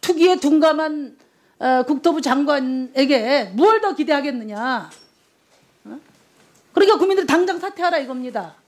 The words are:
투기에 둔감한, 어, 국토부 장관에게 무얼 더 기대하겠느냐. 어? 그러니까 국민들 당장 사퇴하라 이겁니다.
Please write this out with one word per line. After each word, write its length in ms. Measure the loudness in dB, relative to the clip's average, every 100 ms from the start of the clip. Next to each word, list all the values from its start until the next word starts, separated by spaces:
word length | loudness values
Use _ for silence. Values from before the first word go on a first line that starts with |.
투기에 360 | -2 2 4 4
둔감한, 800 | 2 4 4 2 -2 -6 -10 -16 _ _ _ _
어, 240 | 0 0 0
국토부 340 | 0 0 0
장관에게 1300 | 0 0 0 0 -2 -4 -6 -2 2 2 2 0 -2
무얼 260 | 2 4 4
더 140 | 0
기대하겠느냐. 960 | -2 -2 0 -2 -6 -10 -8 -4 -4 -8 -20 _ _ _ _ _ _ _ _ -20
어? 120 | -20 _ _ _ _ _ _ _
그러니까 260 | 2 4 4
국민들 280 | 2 0 0
당장 320 | 0 0 -2
사퇴하라 400 | -8 -4 -2 -2
이겁니다. 560 | -4 -10 -8 -10 -10 -18